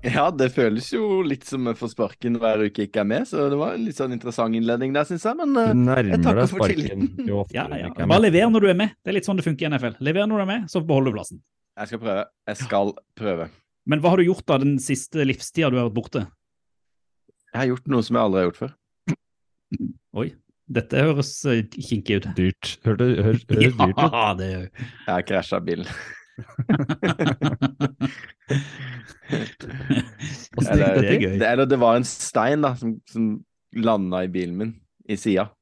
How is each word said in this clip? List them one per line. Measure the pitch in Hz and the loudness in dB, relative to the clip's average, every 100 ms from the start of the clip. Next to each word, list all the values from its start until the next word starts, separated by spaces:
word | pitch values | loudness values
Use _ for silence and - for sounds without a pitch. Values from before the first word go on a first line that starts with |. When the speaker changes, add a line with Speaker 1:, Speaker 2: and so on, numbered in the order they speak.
Speaker 1:
Ja, | 123 123 151 | 0 2 2
det | 160 131 | 2 2
føles | 127 120 107 - | 4 2 2 -2
jo | 233 214 190 | -2 0 0
litt | 170 135 - | 0 -4 -6
som | 135 123 | -4 -4
jeg | 113 | -4
får | 117 | -6
sparken | - 107 - 120 117 | -2 -4 -2 -2 0
hver | 113 107 | 2 2
uke | 107 - | 0 -2
jeg | 101 | -2
ikke | 110 | 0
er | 101 | 0
med, | 123 262 | 0 -2
så | 156 143 | -2 0
det | 143 | 0
var | 151 - | -2 -4
en | 226 | -6
litt | 143 | -4
sånn | 135 | -6
interessant | 123 123 117 113 113 | -4 -6 -2 0 0
innledning | 113 120 131 | 0 0 0
der, | 143 147 | -2 -2
synes | 175 220 | -2 -4
jeg, | 285 | -2
men, | 311 269 | 0 2
eh, | 226 | 4
Speaker 2:
Du | 123 | 4
nærmer | 123 131 196 | 4 4 2
Speaker 1:
jeg | 170 | 2
takker | 165 104 | 4 4
Speaker 2:
deg | 185 | 2
Speaker 1:
for | 190 | 2
Speaker 2:
sparken | 202 165 | 0 0
Speaker 1:
tilliten. | 143 98 277 - 247 | -4 -2 -4 -4 -4
Speaker 2:
jo | 101 | -4
oftere | 101 - | -4 -6
Speaker 3:
Ja, | 143 | -6
Speaker 2:
du | |
Speaker 3:
ja. | 147 - | -8 -8
Speaker 2:
ikke | - | -4
er | 87 | 4
Speaker 3:
Bare | 170 | 6
Speaker 2:
med. | 220 | 6
Speaker 3:
lever | 165 226 | 4 4
når | 220 | 6
du | 202 | 4
er | 175 | 4
med. | 214 - | 0 -4
Det | - | -4
er | 196 | -4
litt | 180 | -2
sånn | 190 | -2
det | 165 | -2
funker | 147 | -2
i | 151 | -2
N | |
F | 143 | -2
L. | 120 110 | -2 -4
Lever | 135 170 208 | -2 0 0
når | 214 | 0
du | |
er | 190 | -2
med, | 214 185 | -4 -4
så | 185 | -4
beholder | 160 139 131 | 2 2 2
du | 107 | -2
plassen. | - - _ _ _ - | -8 -16 _ _ _ -14
Speaker 1:
Jeg | 104 | -10
skal | 113 | -6
prøve. | 110 98 - _ - | -4 -2 -4 _ -10
Jeg | 104 | -10
skal | 127 101 101 - _ - | -2 0 0 -4 _ -8
prøve. | 107 87 80 _ _ _ - | -4 -4 -6 _ _ _ -4
Speaker 3:
Men | 147 | 0
hva | 170 | 2
har | 190 | 4
du | |
gjort | 175 185 - | 2 0 0
da, | 139 | 2
den | 139 139 | 2 0
siste | - 135 - 160 135 | -2 -6 -4 -2 0
livstida | - - - 156 | -2 -6 -2 0
du | 127 | 2
har | 120 | 0
vært | |
borte? | 107 113 135 98 _ _ _ _ _ _ _ _ _ _ _ _ | -4 -6 -8 -8 _ _ _ _ _ _ _ _ _ _ _ _
Speaker 1:
Jeg | 113 | -2
har | 131 | -2
gjort | 127 143 | -2 0
noe | 127 | 0
som | 110 117 | 2 2
jeg | |
aldri | 110 95 | 2 2
har | 90 | 0
gjort | - | -2
før. | 127 - _ _ - - _ _ _ _ _ - - - _ | -10 -12 _ _ -6 -6 _ _ _ _ _ -8 -8 -10 _
Speaker 3:
Oi, | - 156 - _ _ _ | -6 -6 -8 _ _ _
dette | 120 110 | -4 0
høres, | 131 151 143 143 - 139 | 2 2 2 -2 -4 0
eh, | 117 107 | 0 0
kinkig | - - 110 92 101 | -8 -6 -6 0 -2
ut. | 101 | -2
Speaker 2:
Dyrt. | 90 92 - - - | 0 0 0 -10 -4
Hørte, | - 104 123 | -2 2 2
hør, | 90 | 2
høres | 104 117 - | 2 2 2
dyrt | 107 127 | 4 4
ut. | 120 - 95 | 4 2 4
Speaker 3:
<laughs> | - | 2
Ja, | 117 107 | 4 0
det | 95 95 | 0 -4
er | |
jo | 92 92 - 120 - - | -6 -10 -12 -14 -10 -4
Speaker 1:
Jeg | |
har | 90 | -4
krasjet | 90 98 87 98 | 0 -2 0 -4
bilen. | 87 85 90 - - - _ | -2 -6 -6 -12 -14 -18 _
Speaker 2:
<laughs> | - 113 - 123 170 139 156 180 165 156 143 156 - 139 143 139 - 131 - - - - 139 - - 131 123 - - - 135 113 - - 131 135 117 - - 147 - - | -18 -16 -4 2 2 0 -2 -2 0 -2 0 -2 -4 -10 -6 -6 -4 -6 -6 -20 -20 -4 -4 -4 -12 -14 -14 -18 -20 -8 -6 -6 -12 -14 -12 -4 -4 -4 -10 -12 -12 -10
Hvordan | - 117 | -4 2
gikk | |
Speaker 1:
Eller, | - - | 4 4
Speaker 2:
det | 95 101 | 4 4
til? | - | 2
Speaker 3:
gøy. | 101 98 | 2 2
Speaker 1:
det, | 110 | 2
eller | 123 135 | 2 4
det | 135 | 4
var | 120 117 | 6 6
en | |
stein | 123 - - 120 113 147 | 2 -6 -2 0 2 2
da, | 143 | 0
som, | 123 117 110 | -2 -6 -6
som | _ 113 110 107 - _ _ | _ -2 -2 -2 -10 _ _
landet | 113 113 110 92 92 92 | -2 0 0 0 -2 -2
i | |
bilen | 90 90 87 | -4 -4 -6
min, | 110 113 _ _ - | -8 -10 _ _ -8
i | 101 | -4
siden | 113 92 104 _ | 0 0 0 _